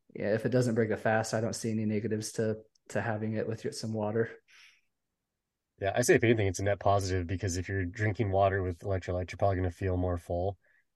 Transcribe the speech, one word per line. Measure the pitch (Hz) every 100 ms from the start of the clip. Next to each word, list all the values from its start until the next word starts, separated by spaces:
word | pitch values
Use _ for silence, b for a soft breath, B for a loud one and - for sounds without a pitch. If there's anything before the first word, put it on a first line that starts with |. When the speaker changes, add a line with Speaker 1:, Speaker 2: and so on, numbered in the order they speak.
| _ -
Speaker 1:
yeah, | 101
if | 110 123
it |
doesn't | 123 123
break | 113 107
a | 101
fast, | 113 110 107
I | 110
don't | 110
see | - 113
any | 110
negatives | 107 107 110 107 107
to, | - 110 107 - _ -
to | 104
having | 113 107 110
it | 110 -
with | 110
your, | 117
some | - 113
water. | 110 104 113 113 - _ b b b b _ _ _ _ _ _ _ _ -
Speaker 2:
Yeah, | 98
I | -
say | 156
if | 180
anything, | 113 110 98
it's | 90
a |
net | 101 101
positive, | 101 101 98 92 85
because | 92 98 87
if | 90
you're | 98
drinking | 90 110 107 101 101
water | 95 98 98
with | 92 85
electrolytes, | 101 92 - 90 90
you're | -
probably | 101 92
gonna | 92
feel | - 98 90
more | 90 87
full. | - 87 95 95 _ _ _